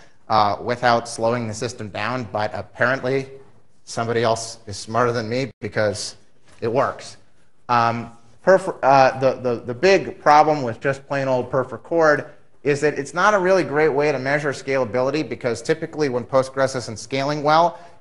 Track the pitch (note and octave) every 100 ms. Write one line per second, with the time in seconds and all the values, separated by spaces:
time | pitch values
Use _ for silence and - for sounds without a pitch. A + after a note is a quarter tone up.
0 | - - - A2 G#2 - A2 A#2+ B2 A#2
1 | - - A2+ B2 A2+ G#2 A#2+ - G#2+ G2+
2 | G#2+ B2+ G#2 G#2 G#2+ G2+ - - B2 C3+
3 | B2+ C3+ C3+ - - - - - - -
4 | A2+ A#2 A2+ A2+ - - - F#2+ - A2+
5 | A#2+ A#2+ A2 B2+ C3+ - G#2+ A#2 G#2+ G2
6 | - - - - - - A2+ C3 G#2+ -
7 | - - - - - - - A#2+ A#2 A#2
8 | A#2 - - - F#3 F#3 F#3 - C3 C3+
9 | C3 A#2+ C3 A#2 B2 A#2 A#2+ B2 F#3 F#3+
10 | A#2+ - D3+ D3 D3+ D3+ B2 A2 C#3+ C3
11 | - C#3 C3+ B2+ A#2+ C#3 B2+ A2+ - E3+
12 | D#3 C#3 - - - - C#3+ C3 D3 C#3+
13 | C#3 E3+ G3+ G#3 F3+ F#3+ C#3 D3 D#3 C3+
14 | D3 C3 C3 D3 D3 B2 C3+ C3+ A#2+ B2
15 | C3 D3+ D3+ B2 B2 A2+ - D#3+ D#3+ D#3
16 | C#3+ B2 A2+ C3 C3 C3+ C3 B2+ A#2 G#2+
17 | - C3+ C#3 D3+ C#3+ D#3+ E3+ - - -